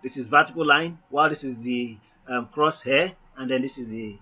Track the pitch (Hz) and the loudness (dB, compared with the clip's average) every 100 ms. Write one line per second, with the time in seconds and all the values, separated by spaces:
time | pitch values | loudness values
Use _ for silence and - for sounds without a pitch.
0 | 131 139 117 147 156 170 151 147 165 165 | -10 -10 4 4 4 0 2 2 2 -10
1 | _ 139 156 147 135 117 123 123 120 107 | _ 2 2 0 -8 -8 -4 -4 -4 -10
2 | _ _ - 123 117 - 151 156 - 139 | _ _ -6 -6 -6 0 0 0 0 2
3 | 185 185 _ 135 127 131 135 131 117 110 | 2 -6 _ -12 -2 -2 -2 -8 -12 -10
4 | 107 104 | -10 -14